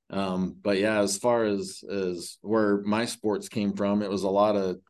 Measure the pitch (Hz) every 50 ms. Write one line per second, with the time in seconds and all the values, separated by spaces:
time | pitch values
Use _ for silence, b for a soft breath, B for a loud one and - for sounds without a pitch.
0 | _ - - 98 98 95 92 92 92 90 - - - 104 101 95 101 110 110 104
1 | 101 98 - - - 123 120 117 113 104 101 98 92 95 92 - - - 95 101
2 | 95 90 90 85 82 - - - - 98 110 110 107 101 101 101 101 104 107 113
3 | 117 117 - - - 107 101 98 101 - - 107 101 101 98 98 101 101 104 104
4 | 104 95 101 95 92 95 95 98 104 107 104 101 98 92 90 - -